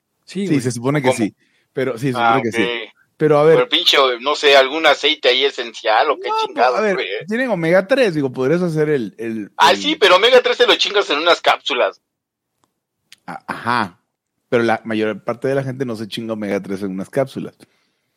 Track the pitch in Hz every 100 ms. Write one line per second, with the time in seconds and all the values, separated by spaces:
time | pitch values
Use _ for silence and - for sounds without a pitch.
0 | _ _ - 185 196 147 127 117 123 147
1 | 127 123 101 - _ _ _ - 131 113
2 | 135 123 117 117 117 113 120 117 107 _
3 | _ - 151 147 151 147 123 160 175 147
4 | 135 117 135 147 147 139 131 156 156 139
5 | 147 151 131 127 139 135 117 107 110 110
6 | 151 320 403 440 427 311 - - 214 180
7 | 95 101 156 226 262 185 165 185 190 262
8 | 226 156 135 123 131 170 180 156 151 147
9 | 104 - 113 110 98 - 165 196 285 311
10 | 190 185 226 254 247 240 233 165 180 202
11 | 190 147 170 156 - 120 - 123 101 -
12 | _ _ _ _ _ _ _ _ _ _
13 | _ _ - 85 - - 117 123 101 _
14 | _ _ _ _ - 123 117 110 113 110
15 | 107 101 - 120 131 139 135 127 127 110
16 | 110 - 113 110 104 101 95 95 101 95
17 | 92 139 131 101 - _ _ _ _ _
18 | _